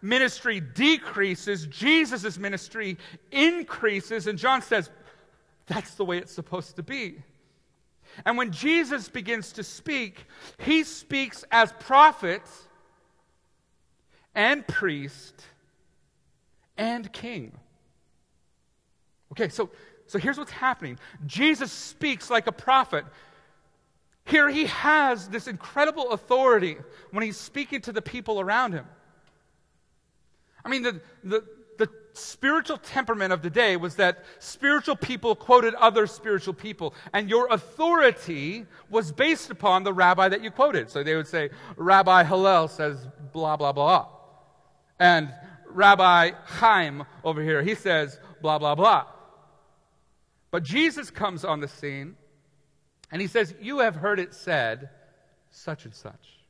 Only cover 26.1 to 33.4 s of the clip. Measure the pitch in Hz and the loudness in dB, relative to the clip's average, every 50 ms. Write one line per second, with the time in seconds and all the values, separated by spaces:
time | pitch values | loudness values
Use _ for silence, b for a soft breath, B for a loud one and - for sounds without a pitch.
26.1 | 233 202 - - 247 254 262 262 240 214 180 175 151 - 143 - B B B B | -4 -6 -2 0 0 4 6 6 6 4 4 0 -6 -8 -16 -20 B B B B
27.1 | - 196 226 220 202 - - - _ 277 285 - - 269 196 - 226 220 214 - | -8 -6 -6 -6 -6 -10 -16 -12 _ -10 -10 -8 -8 -10 -10 -8 -8 -8 -8 -8
28.1 | - 247 208 - 220 202 190 185 208 233 254 240 180 156 123 - - _ _ _ | -12 -12 -8 -6 -4 -4 -2 -2 0 0 0 -2 -4 -8 -10 -12 -20 _ _ _
29.1 | _ _ _ _ _ _ _ _ _ _ _ _ _ _ _ _ _ _ _ _ | _ _ _ _ _ _ _ _ _ _ _ _ _ _ _ _ _ _ _ _
30.1 | _ _ _ _ b b b b b b b 233 254 269 240 247 220 165 b b | _ _ _ _ b b b b b b b -6 -6 -2 -2 -4 -4 -4 b b
31.1 | b b _ 190 196 220 220 - - - - _ - - 220 - - - - _ | b b _ -4 -4 -4 -4 -4 -20 -20 -20 _ -4 -4 -4 -4 -4 -16 -20 _
32.1 | _ - - - - _ - 269 294 330 311 - 311 - - - - 269 262 214 | _ -16 -16 -16 -14 _ -2 0 0 0 0 -4 -8 -10 -10 -8 -6 -6 -2 -2
33.1 | 226 208 196 190 185 175 | -2 -2 0 -2 -2 -2